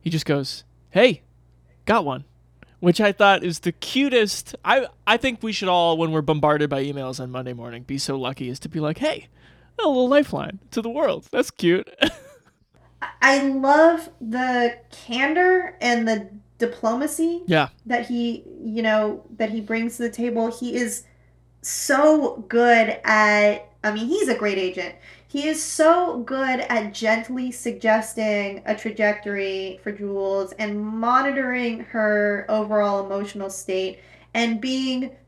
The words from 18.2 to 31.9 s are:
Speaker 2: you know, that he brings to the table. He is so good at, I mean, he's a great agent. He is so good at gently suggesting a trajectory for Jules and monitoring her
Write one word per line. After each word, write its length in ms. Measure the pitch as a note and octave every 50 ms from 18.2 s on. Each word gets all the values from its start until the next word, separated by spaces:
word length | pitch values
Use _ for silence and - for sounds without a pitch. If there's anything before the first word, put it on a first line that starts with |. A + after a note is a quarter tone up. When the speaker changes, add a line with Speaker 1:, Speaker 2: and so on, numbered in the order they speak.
| A#3 A#3 A#3 - - - - - -
Speaker 2:
you 180 | A3+ G#3+ A#3
know, 420 | A3+ A3 G#3+ G#3+ G#3+ G#3+ - - - - A3+
that 120 | - A3 G#3+
he 120 | G#3+ A3+
brings 360 | G#3 G#3 A3+ A3+ A3+ A#3 A#3
to 60 | - A#3+
the 60 | A#3
table. 420 | A#3 - A#3 A#3+ G#3+ A3+ A3+ A#3
He 240 | A#3 - B3 A#3+ -
is 280 | B3 A#3+ A3 - - - _ _ _ _ _ _ _ _ _ _ _
so 840 | - - - - - - C#4 C4+ D4 D#4 D#4 D4+ C4+ - - - G#3
good 520 | - - A#3 A#3+ A#3+ A#3 A3+ A3 G#3+ - - -
at, 640 | - A3 G#3+ G#3+ G#3 G#3 G#3 G#3 G#3 G#3 - - - _ _ -
I 80 | G#3
mean, 160 | G#3 G#3+ A3+
he's 200 | A#3+ E4+ G#4+ G4+
a 80 | C4 A3+
great 220 | G#3 G#3+ G#3 G3
agent. 380 | F#3+ F#3 F3+ F3+ F#3 F3 E3+ - - - - - - _
He 200 | _ - C#4+ D4
is 140 | D#4 D#4 D#4
so 580 | - - - - D#4 D#4+ E4+ F4+ F4+ E4+ - B3+
good 420 | A#3 - C4 C4 C4+ C4 B3+ B3
at 320 | - - A#3+ A3 G#3 G#3 G3+
gently 580 | - A3+ G#3+ A3 A3+ A3+ - B3+ B3+ B3+ B3+
suggesting 1120 | A#3+ - - A#3+ A3+ - - A3 A3 A3+ A3 - - A#3 G#3+ G#3+ G#3 G3+ G3+ G3 G3 G3 -
a 80 | - G#3+
trajectory 1040 | G#3 - A3 G#3 A3 G#3+ G#3 G#3 G#3 - G#3 G3+ G3 G3 G3 F#3+ F#3+ F#3+ F#3+ F#3 - -
for 80 | G#3
Jules 600 | G#3 G#3 G3+ G3+ G3 G3 G3 F#3+ G3 G3 F#3+ F#3+ -
and 260 | - A3 G#3 G#3 G#3
monitoring 1000 | G#3+ G#3+ A3 A3+ A3+ A#3+ B3+ C4+ C4+ C#4 C4 C4+ C4 B3 B3 B3 A#3+ A#3 A3+ A3+
her 640 | - -